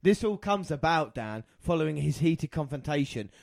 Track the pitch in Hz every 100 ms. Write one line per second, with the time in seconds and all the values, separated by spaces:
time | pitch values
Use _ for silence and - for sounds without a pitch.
0 | 185 208 220 202 196 202 175 143 156 165
1 | 123 123 110 110 - _ - 170 156 151
2 | 147 147 160 165 156 160 143 139 139 147
3 | 139 120 101 -